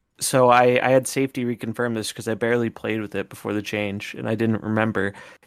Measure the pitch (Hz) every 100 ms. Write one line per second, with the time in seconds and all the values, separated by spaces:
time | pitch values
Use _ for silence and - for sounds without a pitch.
0 | _ - - 135 127 123 123 123 123 131
1 | 127 - 135 - 120 117 113 110 120 113
2 | 104 - - 107 117 120 117 - 113 110
3 | 104 98 95 - 107 104 104 104 104 101
4 | - - 120 110 113 110 107 110 110 101
5 | 98 - - -